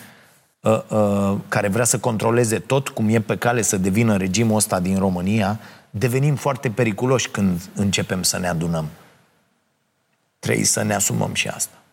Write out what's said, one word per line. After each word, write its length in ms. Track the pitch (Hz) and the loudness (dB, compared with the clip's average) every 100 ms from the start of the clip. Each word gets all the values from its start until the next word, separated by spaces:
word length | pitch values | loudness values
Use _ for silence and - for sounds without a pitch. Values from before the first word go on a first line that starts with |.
| - - - _ _ _ | -16 -20 -20 _ _ _
uh, 220 | 110 110 - | 0 0 0
uh, 480 | 110 104 101 101 101 - | 0 2 2 0 -2 -2
care 200 | 113 101 | -2 0
vrea 160 | 104 | 0
să 140 | 120 120 | 0 0
controleze 600 | 123 107 117 117 117 107 | -2 0 2 2 2 0
tot, 300 | - 135 131 | 0 -2 -2
cum 200 | - 107 | -2 2
e 120 | 113 | 2
pe 160 | 104 101 | 0 0
cale 260 | 120 120 | 0 0
să 140 | 101 101 | 0 0
devină 400 | 95 98 117 101 | 2 2 4 2
regimul 400 | 92 92 117 107 | 0 0 2 2
ăsta 240 | - 95 | 2 0
din 180 | 90 95 | 0 2
România, 600 | 95 90 92 110 98 110 - - _ | 0 0 0 2 0 -2 -8 -20 _
devenim 440 | 101 123 127 147 | -4 0 2 0
foarte 360 | 139 143 135 131 | 0 -2 -2 -2
periculoși 580 | 104 113 98 127 127 - | 0 0 0 2 2 0
când 320 | - 98 87 - | 0 0 0 -4
începem 480 | - 101 98 95 95 | -2 0 0 -2 -2
să 160 | 87 92 | -2 -2
ne 100 | 90 | -2
adunăm. 380 | 85 85 82 78 82 - _ _ _ _ _ _ _ _ _ _ _ _ _ | -2 -2 -2 -4 -10 -20 _ _ _ _ _ _ _ _ _ _ _ _ _
Trebuie 260 | - 113 | -2 0
să 180 | 104 - | 0 0
ne 120 | 107 | 0
asumăm 400 | 104 - 117 - | 0 0 -2 -2
și 140 | - - | -4 -6
asta. 260 | - - - _ | -6 -10 -12 _